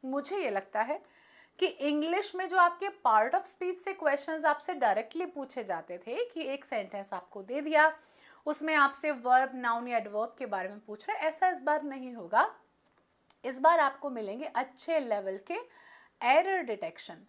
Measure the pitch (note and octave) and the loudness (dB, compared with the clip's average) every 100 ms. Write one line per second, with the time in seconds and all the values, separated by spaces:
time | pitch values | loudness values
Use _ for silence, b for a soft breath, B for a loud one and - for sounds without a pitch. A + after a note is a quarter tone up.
0 | C4 C#4 C#4+ G4 D#4 G3 G3 G#3+ A#3 D#4+ | -4 -4 -2 -2 -2 -2 -4 -4 -2 -4
1 | - b b b b _ F4 - C#4 D4+ | -8 b b b b _ -2 0 -2 0
2 | D#4 F4+ G4+ F4+ F#4 F#4 F4 F4 G4+ G4+ | 0 -2 -2 -6 -2 4 4 4 -8 -2
3 | - A3 A3+ F4 - - F4+ F4+ - F#4+ | 4 4 4 0 -2 -6 -6 -4 -6 -2
4 | D4+ C#4 - D#4+ D4 D4 - F4 A#3+ G3+ | 0 0 -2 -2 0 0 -2 0 2 2
5 | C#4 D#4+ F4 D#4 C4 C4 G#3 E3+ E3 F3+ | -2 -6 -8 -8 -10 -8 -6 -6 -6 -14
6 | F3+ B3+ A#4+ - C4+ C#4 - A#3 F#3+ G3+ | -10 -6 -4 -4 -6 -6 -6 -6 -6 -10
7 | G3 F#3+ - - G3 C4 D4+ D4+ D#4 D#4 | -8 -10 -10 -16 -8 -6 2 6 6 4
8 | B B B B - D4 D#4 D#4 C#4 C#4+ | B B B B -4 -4 0 4 4 4
9 | D#4 C#4 A#3+ B3+ C4 C4 B3 A#3 B3 A#3+ | -2 -2 4 6 6 -2 -2 -2 0 -2
10 | G#3+ G#3 A#3 - B3+ F#3+ F#3 G3+ G#3+ G#3+ | -2 -4 -4 -6 -6 -4 -6 -10 -14 -14
11 | - G#4+ D#4 D#4+ F#4 F4+ C4+ D4+ D4 C4+ | -6 -2 -2 2 0 0 0 0 0 -10
12 | B3+ A#3+ B3 G#3+ G4+ - _ _ _ _ | -12 -12 0 2 2 0 _ _ _ _
13 | _ _ _ - B3 C4 D4 E4+ C#4+ - | _ _ _ -12 -8 4 6 6 4 0
14 | C#4+ B3 G#3 G#3+ C#4 - C4 - - D#4+ | -8 -6 -8 -8 -6 -4 -6 -8 -2 -2
15 | B3+ G#3 F#3+ F#3+ - E4+ B4 B B B | 0 -2 -2 -8 -6 -8 -8 B B B
16 | B _ A#3+ C#4 F#4 F#4+ C4 G#3 E3 - | B _ 4 4 4 0 -2 -6 -6 -12
17 | - E3+ | -18 -18